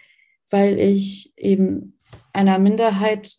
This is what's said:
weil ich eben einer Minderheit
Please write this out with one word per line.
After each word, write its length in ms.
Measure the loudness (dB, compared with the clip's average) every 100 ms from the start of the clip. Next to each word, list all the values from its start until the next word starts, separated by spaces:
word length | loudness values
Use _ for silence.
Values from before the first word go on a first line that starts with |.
| _ _ _ _ -4
weil 300 | 0 0 2
ich 540 | 0 0 -2 -10 -20 -6
eben 600 | -2 0 0 -4 -10 _ _ -20 _
einer 260 | 0 2 2
Minderheit 760 | 2 2 0 0 -2 -4 -8